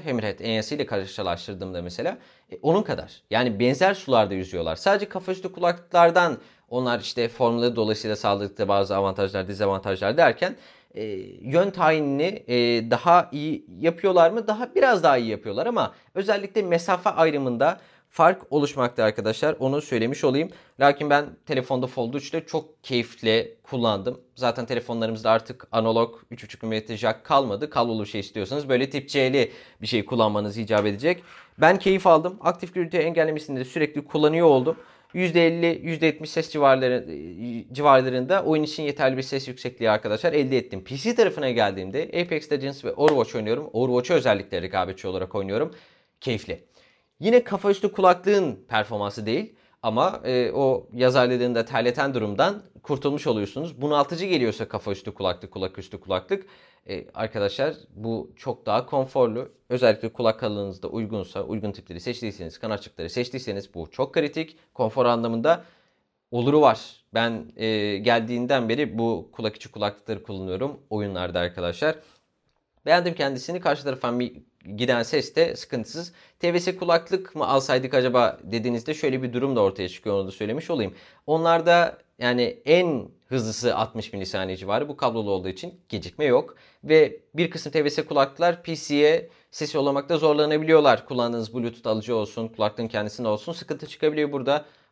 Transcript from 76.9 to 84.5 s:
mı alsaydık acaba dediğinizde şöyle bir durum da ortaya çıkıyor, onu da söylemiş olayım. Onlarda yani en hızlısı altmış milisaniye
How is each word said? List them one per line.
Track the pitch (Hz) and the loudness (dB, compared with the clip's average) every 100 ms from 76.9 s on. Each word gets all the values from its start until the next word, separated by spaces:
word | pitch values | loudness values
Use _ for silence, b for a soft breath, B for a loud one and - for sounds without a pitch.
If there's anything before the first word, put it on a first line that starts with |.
| 165 170 185 190 151 | 0 0 -4 -4 -4
mı | 139 | 2
alsaydık | 139 135 131 127 | 2 2 0 2
acaba | 135 127 123 110 - | 2 4 4 2 0
dediğinizde | - 113 117 117 117 | -6 -4 -2 -4 -4
şöyle | 151 143 127 | -4 -2 -2
bir | 127 | -4
durum | 120 135 127 | -4 -2 2
da | |
ortaya | 98 95 90 | 0 0 -8
çıkıyor, | - 107 101 | -6 -4 -2
onu | 95 | -4
da | |
söylemiş | - 107 131 165 | -6 -6 -6 -4
olayım. | 160 98 B B B - | -4 -4 B B B -2
Onlarda | 160 165 165 165 175 170 - _ _ | 0 4 4 6 4 4 -2 _ _
yani | 120 123 120 - - | 0 2 0 -2 2
en | 170 175 135 98 _ _ | 4 4 -2 -6 _ _
hızlısı | 131 110 107 123 - | -4 -2 -2 -2 0
altmış | 110 113 - | -2 -4 -10
milisaniye | 101 95 101 95 | -8 -6 -4 -4